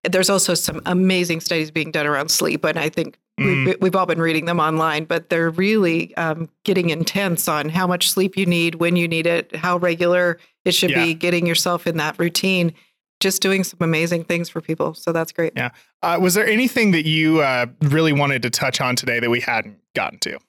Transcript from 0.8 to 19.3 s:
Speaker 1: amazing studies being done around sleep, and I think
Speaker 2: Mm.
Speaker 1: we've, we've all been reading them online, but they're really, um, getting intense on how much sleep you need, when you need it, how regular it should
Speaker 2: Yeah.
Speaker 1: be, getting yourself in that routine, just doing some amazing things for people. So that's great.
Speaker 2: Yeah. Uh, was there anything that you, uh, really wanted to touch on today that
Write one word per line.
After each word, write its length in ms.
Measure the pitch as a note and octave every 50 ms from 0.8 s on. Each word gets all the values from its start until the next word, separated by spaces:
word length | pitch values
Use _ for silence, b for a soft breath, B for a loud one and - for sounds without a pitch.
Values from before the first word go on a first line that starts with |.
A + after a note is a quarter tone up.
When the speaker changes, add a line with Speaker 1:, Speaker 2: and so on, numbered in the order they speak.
| -
Speaker 1:
amazing 540 | F3 F3+ F3+ F#3+ F#3 F#3+ F3+ F3 E3+ E3 D#3+
studies 320 | - - F3 E3 D#3 D#3
being 180 | D#3 D#3+ D3+ D#3+
done 160 | D#3+ D#3+ D3
around 240 | D3 D3 C3+ D3 E3
sleep, 340 | - - - D#3+ - - -
and 140 | D#3 D#3 E3
I 100 | D3 D#3+
think 300 | - - D#3+ D3+ - _ _ _ _ -
Speaker 2:
Mm. 260 | C3+ - F3+ C#3 C3
Speaker 1:
we've, 100 | F3+ F#3 -
we've 160 | F#3+ F#3+ F3
all 100 | F#3+ F#3
been 140 | F3+ D#3+ D#3+
reading 240 | E3 E3 D#3+ D#3+ E3
them 160 | E3+ F3 E3+
online, 460 | D3+ D#3 D#3+ D#3+ D#3+ D#3+ D3+ D3+ D#3
but 220 | D#3+ E3+ E3 D#3+ _
they're 220 | F3 E3 E3 E3
really, 640 | D#3+ E3+ F#3+ G3+ A3 A3 F#3+ E3+ E3 E3 E3+ F3 -
um, 320 | - E3 D#3+ D#3 E3 E3 - _ _
getting 280 | _ - F#3+ F3+ F3 E3+
intense 580 | D3+ D#3+ E3 - - G3 G3+ F#3+ F3 - - F3+
on 200 | D#3+ D3+ C#3+ D3+
how 160 | D#3+ F#3 F#3
much 240 | F3 F3+ F3+ F3+ -
sleep 280 | - G3 F#3+ F#3+ -
you 100 | F#3+ G3
need, 300 | F3 F3 E3+ E3+ E3+ E3
when 180 | D#3+ E3+ E3+ F3
you 140 | F3 E3+ E3
need 180 | E3 E3 D#3+
it, 300 | E3+ E3+ E3 D#3+ _ -
how 200 | D#3 E3 F3+ F3+ F3
regular 600 | F3 F3 E3+ E3+ F3 F3 F3+ F3+ F3+ F3 E3 b b b b b _
it 60 | F3+
should 200 | E3+ - G3 F3+
Speaker 2:
Yeah. 140 | C#3 - E3
Speaker 1:
be, 100 | E3+ D#3+
getting 300 | D#3+ - F3 F3 E3+ E3+
yourself 440 | E3+ E3 - - F#3 F3 E3 - E3+
in 80 | D#3+
that 200 | D#3+ D3 D#3 -
routine, 560 | - E3+ E3+ E3+ - - F#3+ F#3+ F3+ F3 E3 D#3 b b b b b _ _ _ _
just 240 | - F#3+ F#3 -
doing 220 | - F#3+ F#3+ F#3+ F#3
some 140 | - - _
amazing 420 | F3 E3 E3 D#3 E3 E3 F3 E3
things 260 | E3 - E3+ E3+ E3+ -
for 120 | - E3
people. 340 | D#3+ - D#3+ - D3+ D#3+ D#3+
So 160 | - - F3
that's 220 | E3 E3 E3 D#3+
great. 200 | - - E3 D#3+ -
Speaker 2:
Yeah. 140 | C3 B2+ B2 b b b b b _
Uh, 180 | - E3+ F3 E3+
was 140 | F#3 F3+ E3+
there 120 | G#3 G#3
anything 460 | A3 G#3+ A3 B3+ A#3 - B3 A3+ G#3
that 140 | F3 D#3+ D#3
you, 340 | D#3 D#3 D#3 D#3 D#3+ D#3+ D#3+
uh, 260 | D3 C3+ B2+ B2 A#2+ A#2+ - _
really 320 | D#3 C#3+ C#3 D#3+ E3 D#3+
wanted 280 | D3 C#3+ C#3+ C#3 C#3 C3
to 80 | B2+ A#2+
touch 300 | A#2 - C#3+ C3 B2 -
on 140 | C#3 B2+ B2
today 240 | A#2+ - B2 A#2 A#2
that 120 | A#2+ A#2